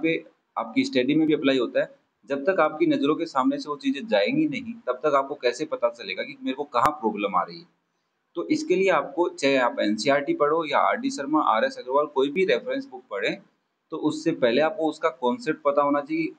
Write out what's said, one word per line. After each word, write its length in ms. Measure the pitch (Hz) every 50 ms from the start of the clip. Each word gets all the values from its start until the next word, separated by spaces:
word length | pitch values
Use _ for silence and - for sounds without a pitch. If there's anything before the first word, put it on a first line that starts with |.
पे 160 | - 160 165 - - - _ _ _ _ -
आपकी 280 | 104 113 113 113 131 127
स्टडी 300 | 135 - 127 123 143 160
में 120 | 156 156
भी 80 | 151 151
अप्लाई 240 | 139 131 135 135 131
होता 220 | 117 - - 135
है। 140 | 156 - - _ _ _ _ _ _ -
जब 160 | 139 139 139
तक 160 | 190 190 180
आपकी 260 | 156 151 156 156 175
नज़रों 300 | 156 143 127 131 143 156
के 100 | 147 165
सामने 320 | - - 135 131 135 139 143
से 100 | 139 151
वो 80 | 143
चीज़ें 300 | 139 139 135 135 139 113
जाएंगी 420 | 113 107 98 101 117 135 151 156 147
नहीं, 260 | 135 107 92 113 117 - -
तब 140 | 123 123 - -
तक 100 | 151 139
आपको 200 | 135 135 139 147
कैसे 300 | - 127 120 117 - 156
पता 260 | - 131 - 120 120
चलेगा 300 | 117 120 107 95 92 110
कि 140 | 120 131 151 131
मेरे 120 | 131 131 131
को 100 | 139 143
कहाँ 260 | - - 120 127 151
प्रॉब्लम 440 | 151 - 113 107 101 101 104 98 98
आ 60 | 90
रही 160 | 82 87 87 85
है? 80 | - _ _ _ _ _ _ _ _ _ _ _ _ _ -
तो 100 | 170 -
इसके 300 | - 156 147 151 - 185
लिए 120 | 190 190 190
आपको, 380 | 170 147 135 - - 165 175 175
चाहे 280 | - - 143 139 139
आप 200 | 131 123 120 117 -
एनसीईआरटी 540 | 110 104 107 107 - 139 139 143 139 156 170
पढ़ो 300 | 165 147 147 156 170 160
या 140 | 143 143 107
आरडी 320 | 92 95 202 - 131 135
शर्मा, 300 | 135 143 135 135 156 151 - -
आरएस 260 | 110 110 123 135 135 127
अग्रवाल, 280 | 120 127 131 143 151
कोई 240 | 151 - 135 135 143
भी 140 | 143 185 185
reference 420 | 185 123 113 117 123 131 139 135
book 160 | 135 - - - -
पढ़ें, 260 | 107 98 104 139 180 202 - _ _ _ _ _ _ _ _ -
तो 40 | 160 151
उससे 340 | 151 151 147 - - 165
पहले 280 | 139 135 135 117 117 139
आपको 280 | 151 160 156 160 160 151
उसका 180 | 147 - - 160 - -
concept 400 | 123 123 123 117 123 156 151 -
पता 200 | - 143 139 143
होना 180 | 143 143 143 143
चाहिए, 280 | 139 143 160 165 160 - -